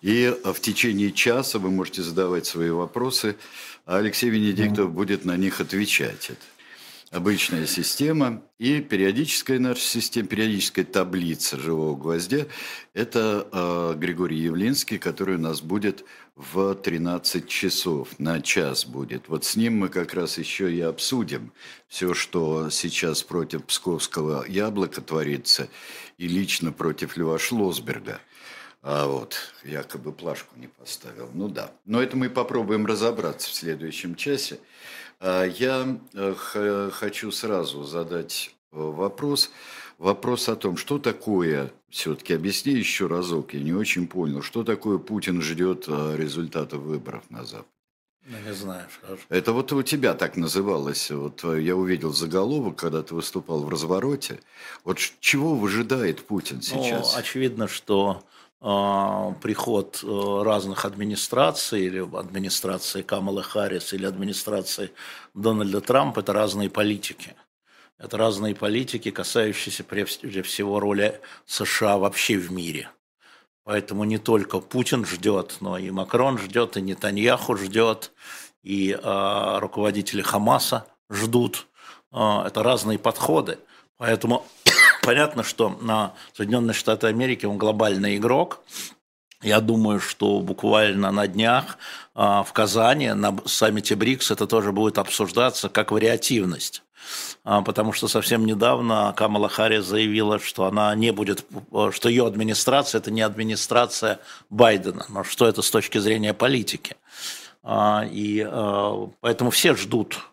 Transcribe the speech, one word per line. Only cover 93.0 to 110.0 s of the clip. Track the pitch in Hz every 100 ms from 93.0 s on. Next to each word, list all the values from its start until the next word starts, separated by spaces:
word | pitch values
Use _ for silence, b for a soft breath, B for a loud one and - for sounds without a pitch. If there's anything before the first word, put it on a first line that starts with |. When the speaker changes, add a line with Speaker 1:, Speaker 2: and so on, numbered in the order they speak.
| 123
Speaker 2:
на | 104 101
б-, | 98 -
саммите | - 110 107 - 107
брикс, | 110 131 -
это | 104 101
тоже | 113 101
будет | 101 110 101
обсуждаться | 95 - 98 117 123 117 98
как | - 110
вариативность. | 107 110 120 - 117 92 80 - - _ B B B B B
А, | 113 104
потому | 98 104 110
что | - 107
совсем | 117 101 117 110
недавно | 107 117 127 120 107 101 -
Камала | 107 104 101
Харрис | - 110 110
заявила, | 92 107 110 107 104 104
что | - - 95
она | 104 104 107
не | 113
будет, | 104 101 95 - 101 -
э, | 110 104
что | - 120
её | 120 117
администрация — | 104 110 104 - 135 139 113
это | -
не | 110
администрация | 110 104 110 104 - 120 120 - 110 104 B B B
Байдена. | 107 117 104 92 90 -
Но | 98
что | 92 - 120
это | 107
с | -
точки | 110 - 107
зрения | 101 110 107
политики? | 104 123 135 104 - - - B B B B B B
А, | - 107 104 107 110
и, | 104 104 104 107
э, | 123 104 101 104 101 101 -
поэтому | 120 117 123
все | - 175 131
ждут. | - 120